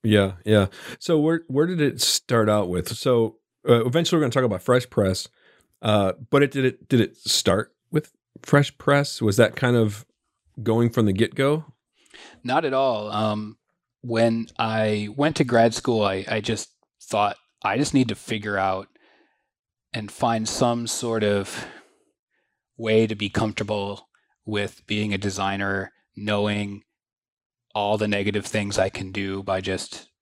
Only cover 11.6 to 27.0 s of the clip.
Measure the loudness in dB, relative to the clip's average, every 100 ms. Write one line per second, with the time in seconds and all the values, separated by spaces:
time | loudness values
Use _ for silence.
11.6 | -6 _ _ _ _ -20 -20 -14 -2 -2
12.6 | 0 0 0 0 -4 -2 -2 -2 -8 -16
13.6 | _ _ _ _ -4 2 2 2 -6 -4
14.6 | -2 0 0 0 -4 -2 -2 0 2 4
15.6 | 4 2 -2 0 0 -2 -4 -6 -4 -6
16.6 | -8 _ _ _ -4 0 0 -2 _ _
17.6 | -4 -2 0 2 0 -4 -6 -6 -4 -2
18.6 | 0 -2 -8 _ _ _ _ _ _ _
19.6 | _ _ _ -12 -10 -2 0 0 -2 0
20.6 | 0 0 -4 -6 -4 0 0 0 -2 -10
21.6 | -14 -18 _ _ _ _ _ _ _ _
22.6 | _ -8 2 2 2 -2 -4 -2 -2 -2
23.6 | -4 -4 -4 -8 _ _ _ _ -6 -4
24.6 | -4 -10 -6 -4 -2 -2 -4 -2 -4 -2
25.6 | -2 -4 -6 _ _ -10 -4 -2 0 -2
26.6 | -6 -10 _ _